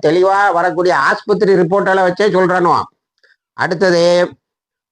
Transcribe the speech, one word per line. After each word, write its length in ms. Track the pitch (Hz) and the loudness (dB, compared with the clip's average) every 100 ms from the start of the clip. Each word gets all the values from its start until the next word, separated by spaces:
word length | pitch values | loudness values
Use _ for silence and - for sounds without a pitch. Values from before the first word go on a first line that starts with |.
| 156 | 0
தெளிவா 480 | 170 190 196 202 | 2 2 2 0
வரக்கூடிய 440 | 170 180 160 180 156 | 0 -2 -2 -2 0
ஆஸ்பத்திரி 560 | 147 208 - 202 202 | 0 -2 -2 -2 0
ரிப்போர்ட்டால 600 | 190 175 196 190 190 180 | 2 2 0 0 0 0
வச்சே 100 | 180 | 0
சொல்றானுவான். 600 | 208 180 185 180 175 135 95 _ _ _ _ _ _ | 0 0 0 0 0 -2 -4 _ _ _ _ _ _
அடுத்தது 760 | - 143 175 185 175 170 175 180 - _ _ _ _ _ | -8 -6 -2 0 2 2 2 0 -6 _ _ _ _ _